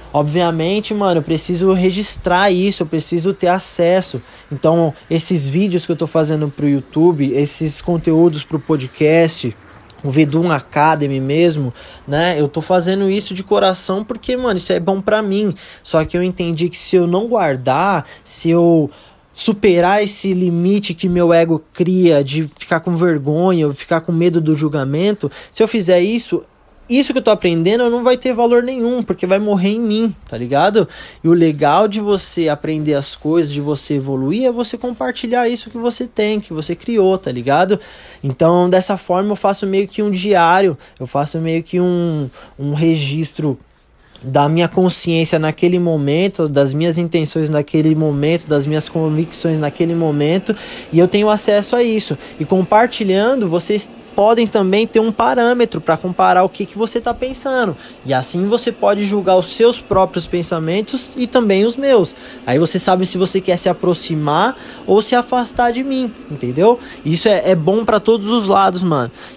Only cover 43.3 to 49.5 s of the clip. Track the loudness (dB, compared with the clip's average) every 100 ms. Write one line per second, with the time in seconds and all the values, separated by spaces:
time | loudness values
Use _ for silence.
43.3 | -4 -4 -4 -10 _ _ _ _ -16 -2
44.3 | 0 2 2 0 2 0 0 0 0 0
45.3 | 0 -2 0 0 2 0 0 0 0 0
46.3 | -2 -2 0 0 0 -2 -2 -2 -2 -2
47.3 | -2 -2 -2 0 0 2 2 0 0 0
48.3 | -2 0 -2 0 -2 -2 -2 -2 -2 -4
49.3 | -4 -2